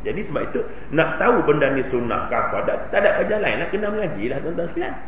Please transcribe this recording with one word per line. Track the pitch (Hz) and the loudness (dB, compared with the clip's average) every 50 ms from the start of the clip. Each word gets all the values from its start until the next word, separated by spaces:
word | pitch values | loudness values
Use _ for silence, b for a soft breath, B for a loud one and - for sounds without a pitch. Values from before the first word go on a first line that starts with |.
| - | -2
Jadi | 107 127 185 | -4 -4 -4
sebab | 220 - 147 - 117 - - | -4 -4 -2 -2 -2 -2 -2
itu, | - - B B B B B 135 | -2 -2 B B B B B 0
nak | 156 160 - - | 2 2 2 2
tahu | - 190 240 247 190 - - | 2 2 4 4 4 4 4
benda | - 151 143 135 135 | 4 4 4 2 2
ni | 135 | 0
sunnah | 120 - 131 120 117 113 104 - - - | 0 0 0 0 0 0 -2 -2 -2 0
ke | 120 | 0
apa, | 113 - - - 101 - - | 0 0 0 -2 0 0 0
tak, | - - - - - | -2 -2 -4 0 2
tak | - | 4
ada | 302 - - | 4 4 4
kerja | - 190 196 208 214 | 4 2 2 0 0
lain | 196 143 107 | 2 0 0
lah, | 120 170 - 196 | 0 -2 -2 -2
kena | 208 214 208 | -2 -2 0
mengaji | 214 214 208 160 156 98 104 123 | -2 -2 -2 -2 -2 -2 -2 -2
lah, | 131 139 147 | -2 -2 -4
tuan-tuan | 156 175 - 170 165 | -4 -2 -2 -4 -2
sekalian. | - 170 180 - 277 - - | -2 -4 -4 -4 -6 -8 -10